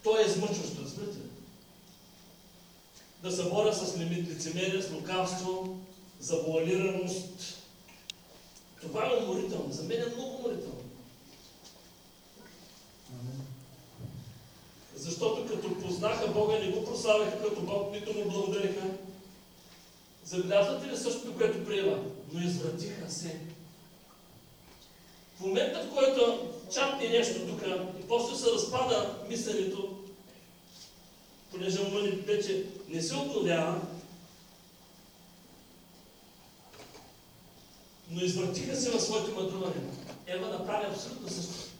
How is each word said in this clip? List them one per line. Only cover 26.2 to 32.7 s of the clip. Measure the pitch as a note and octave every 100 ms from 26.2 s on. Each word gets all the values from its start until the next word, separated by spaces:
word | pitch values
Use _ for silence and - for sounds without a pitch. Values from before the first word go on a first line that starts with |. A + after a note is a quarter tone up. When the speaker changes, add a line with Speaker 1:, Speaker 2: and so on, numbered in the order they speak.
| A#3 - - - -
Speaker 1:
чапне | B3+ C#4 C#4 A3+
нещо | A#3 - - F3
тук | - F#3+ F#3 F#3 -
и | -
после | A#3 A#3+ -
се | A#3
разпада | A3 - B3+ B3+ G#3+ - - A3
мисленето, | A#3 G#3+ G#3+ F#3 G3 F#3+ F#3+ - - - - - - - - - - - - - - -
понеже | F#3 F#3+ G3
умът | G3 G3+
ни | G3+
вече | - - G3+ - F#3+ -